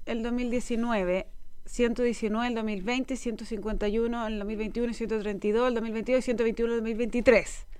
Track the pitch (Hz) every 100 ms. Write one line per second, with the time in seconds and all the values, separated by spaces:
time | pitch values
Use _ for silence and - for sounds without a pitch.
0 | - 233 233 240 247 247 - 233 240 220
1 | 180 185 - - - - - - 240 240
2 | 240 220 220 220 240 226 220 208 185 254
3 | 254 262 240 220 226 214 208 214 208 220
4 | 233 240 220 214 202 214 214 220 240 220
5 | 220 220 208 202 208 220 254 226 226 220
6 | 226 254 254 226 233 208 233 233 220 220
7 | 240 240 233 220 - - - -